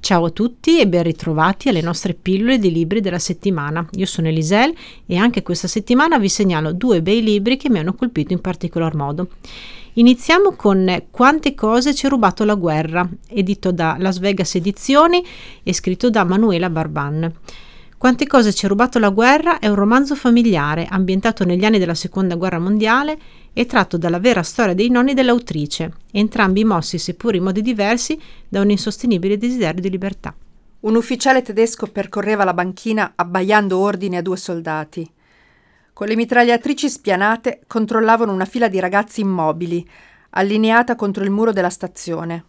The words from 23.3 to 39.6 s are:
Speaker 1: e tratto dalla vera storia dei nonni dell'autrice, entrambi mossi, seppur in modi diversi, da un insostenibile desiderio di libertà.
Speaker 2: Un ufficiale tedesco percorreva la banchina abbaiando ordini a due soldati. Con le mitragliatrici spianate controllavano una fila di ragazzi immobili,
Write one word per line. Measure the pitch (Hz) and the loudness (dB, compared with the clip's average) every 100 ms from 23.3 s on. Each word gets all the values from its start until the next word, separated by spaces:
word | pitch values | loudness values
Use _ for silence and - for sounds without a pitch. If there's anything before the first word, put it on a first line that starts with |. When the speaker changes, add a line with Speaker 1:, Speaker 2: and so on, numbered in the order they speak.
| - - | -20 -12
Speaker 1:
e | - 247 | -4 0
tratto | 247 185 175 | 0 0 -2
dalla | 170 175 | -2 0
vera | 220 214 | 2 2
storia | 160 - 220 | -2 -2 0
dei | 180 233 | 2 2
nonni | 247 262 | 2 2
dell'autrice, | 269 254 240 240 156 147 - 160 - - | 2 2 2 -2 -6 -6 -6 -8 -10 -8
entrambi | 208 214 - 196 190 220 | -2 -2 2 2 2 2
mossi, | 180 - 170 | 0 -2 -6
seppur | - 175 233 196 | -6 -4 -2 0
in | |
modi | 185 190 | 0 -2
diversi, | 220 220 202 240 - 311 - - - | -2 -2 0 -2 -2 -8 -8 -20 -8
da | 196 | 0
un | 202 | 0
insostenibile | 208 - - 240 196 190 208 | 0 -2 -4 -2 0 0 -2
desiderio | 240 247 180 175 | -2 -2 -2 -2
di | 185 | -4
libertà. | 185 190 196 - - - - _ - | -4 -6 -8 -14 -16 -20 -20 _ -8
Speaker 2:
Un | 214 226 | 0 0
ufficiale | 233 247 277 262 | 0 -2 2 2
tedesco | 254 208 226 - 226 | 0 0 0 0 -8
percorreva | - 185 208 196 214 | -6 -6 -4 -2 0
la | 190 | 0
banchina | 180 180 185 226 220 185 - | 0 -4 -6 -4 -2 -2 -4
abbaiando | 175 185 185 214 202 185 | -4 -2 2 2 2 0
ordini | 202 190 196 180 | 0 -2 -4 -4
a | |
due | 175 185 | -4 -6
soldati. | - 170 165 156 151 - 160 _ _ _ _ _ _ _ _ | -6 -8 -6 -8 -8 -12 -14 _ _ _ _ _ _ _ _
Con | - 208 | -10 -4
le | 220 | -2
mitragliatrici | 233 247 240 233 240 285 294 | 0 2 4 2 0 -4 -4
spianate | - - 185 202 226 247 - _ | -4 -2 0 0 0 -4 -8 _
controllavano | 233 214 226 220 226 226 | -4 -2 0 2 2 2
una | 190 | -2
fila | 185 247 233 | -4 -2 -2
di | 190 | 0
ragazzi | 185 202 214 - | 0 -2 -2 -4
immobili, | 196 185 156 160 | -2 0 -2 -2